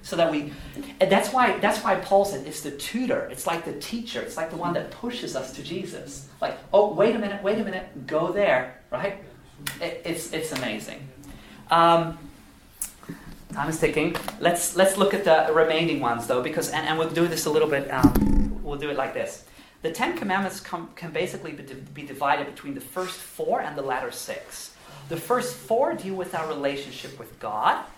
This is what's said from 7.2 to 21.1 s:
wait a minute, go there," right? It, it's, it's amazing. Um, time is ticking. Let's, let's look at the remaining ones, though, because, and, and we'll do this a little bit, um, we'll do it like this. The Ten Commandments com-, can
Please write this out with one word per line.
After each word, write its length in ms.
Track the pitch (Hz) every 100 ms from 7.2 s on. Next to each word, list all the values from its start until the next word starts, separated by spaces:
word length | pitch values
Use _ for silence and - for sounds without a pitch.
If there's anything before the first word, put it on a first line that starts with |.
| 202 202
wait 180 | 196 214
a 40 |
minute, 440 | - 185 - 143 123
go 260 | 156 175
there," 480 | 202 196 127 127 - _
right? 320 | 127 196 196 - - - - 147 -
It, 220 | 170 -
it's, 300 | 170 165 -
it's 180 | 156 160
amazing. 560 | 139 123 107 - - - - - - - - -
Um, 460 | 170 170 170 165 - - - - - - - - - - - - - -
time 160 | - 151
is 120 | 160
ticking. 360 | 156 151 156 - - -
Let's, 360 | 165 170 - 180
let's 200 | 190 202
look 200 | 196 190
at 100 | 175
the 260 | 160 156
remaining 480 | 156 160 160 165 139
ones, 280 | 123 117 -
though, 160 | 127
because, 260 | 151 160 147
and, 180 | 156 151
and 120 | 160
we'll 100 | 165
do 180 | 160 170
this 200 | 160 165
a 20 |
little 180 | 151 156
bit, 220 | 139 139
um, 680 | 165 - - - - - -
we'll 140 | 143 143
do 140 | 147
it 40 | 131
like 180 | 135 127
this. 280 | - - - - - _
The 100 | 160
Ten 240 | 165 262 359
Commandments 440 | 202 185 196 -
com-, 320 | - 170 165 -
can 160 | 165